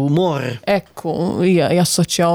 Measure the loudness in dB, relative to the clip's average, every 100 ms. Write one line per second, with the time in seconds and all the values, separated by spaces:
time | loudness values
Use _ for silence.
0 | 2 2 0 -2 -6 -6 -2 -2 -4 -10
1 | -6 -4 -4 0 2 2 2 2 0 0
2 | 0 0 0